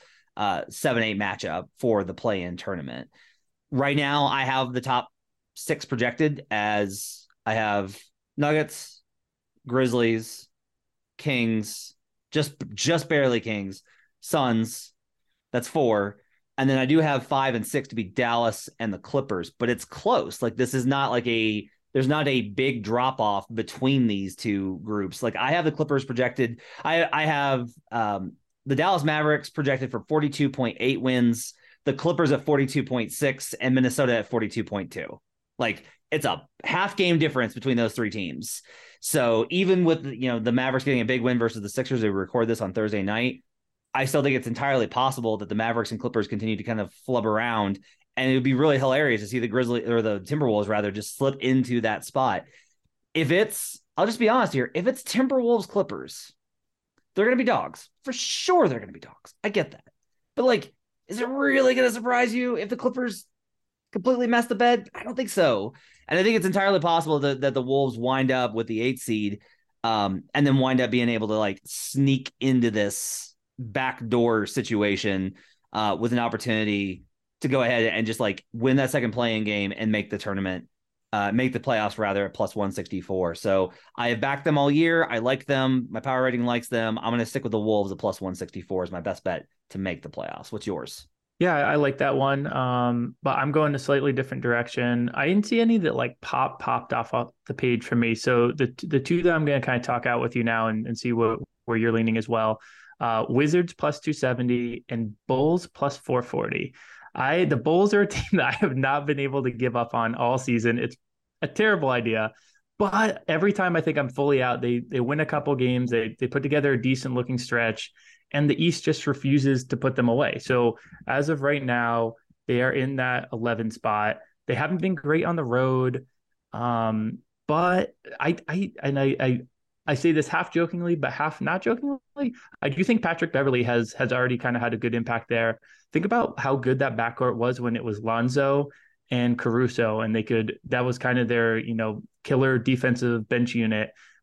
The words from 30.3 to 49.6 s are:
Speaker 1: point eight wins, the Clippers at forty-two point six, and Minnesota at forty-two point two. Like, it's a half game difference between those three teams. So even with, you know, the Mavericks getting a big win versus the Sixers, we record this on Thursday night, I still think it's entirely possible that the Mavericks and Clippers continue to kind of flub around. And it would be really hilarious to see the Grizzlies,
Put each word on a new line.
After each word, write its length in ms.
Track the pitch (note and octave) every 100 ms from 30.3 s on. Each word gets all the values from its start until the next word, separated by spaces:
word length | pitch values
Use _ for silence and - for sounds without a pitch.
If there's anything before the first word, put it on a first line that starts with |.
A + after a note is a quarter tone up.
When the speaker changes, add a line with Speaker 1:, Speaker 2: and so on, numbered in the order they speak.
| C#3+ C#3
Speaker 1:
point 260 | C#3 B2 -
eight 220 | B2+ A2+
wins, 540 | B2+ B2+ A#2+ A2+ - - _ _ -
the 80 |
Clippers 380 | C#3+ E3+ E3+ D#3
at 120 | C#3
forty-two 400 | D3 C#3+ B2+ D3
point 280 | - B2+ A2
six, 420 | - C#3+ C3+ -
and 200 | - B2+
Minnesota 400 | C3 B2+ B2+ C3
at 140 | A#2 G#2
forty-two 360 | A#2 G#2+ A#2
point 280 | G#2 G2+ F#2
two. 300 | - - - _ _ _ -
Like, 260 | A#2+ G#2 - _ -
it's 160 | D3+ B2+
a 200 | E2 - _
half 320 | - F3+ G3 -
game 220 | F3+ E3
difference 360 | D#3 B2+ A2+
between 240 | - C3 A#2+
those 160 | A2+
three 160 | - A2
teams. 500 | G#2 F2+ C2+ - - - - - -
So 460 | - D3+ A#2+ A2+ A#2
even 360 | F3 F#3 F#3
with, 200 | E3+ D#3
you 240 | C3+ A#2 B2+
know, 100 | A#2
the 140 | A2
Mavericks 320 | A#2+ C3 C3
getting 160 | C3 B2+
a 60 | A2+
big 160 | B2+
win 160 | A#2+ B2
versus 240 | A2+ A2+
the 80 | G2+
Sixers, 320 | - C3 C3
we 80 | G#2+
record 360 | G2 F#2 B2 A#2
this 140 | A2+
on 140 | G2+
Thursday 280 | F#2+ G#2+ G#2
night, 400 | G2 A2 B2 B2+ _ _ _ _ _
I 100 | C3
still 180 | C3+ D3
think 140 | C#3+ C3
it's 100 | A#2+
entirely 400 | A#2 C#3 C3+ G#2+
possible 520 | B2 C3 C3 A2+ G#2+
that 100 | G#2
the 60 |
Mavericks 380 | G#2+ A2+ A#2 A2+
and 80 | A#2
Clippers 280 | A#2+ A#2 G2+
continue 280 | G#2 A2 G#2+
to 60 |
kind 180 | A2 A2
of 120 | F#2+ - -
flub 180 | B2
around. 540 | A2 G#2+ A#2+ A2+ G2+ G2 - _ _ -
And 120 | C3
it 40 |
would 100 | C3
be 100 | B2+
really 240 | C3 D3+ C3+
hilarious 420 | C3+ C3 D3 A2
to 60 | G2+
see 140 | A#2+
the 80 | A2+
Grizzlies, 380 | A#2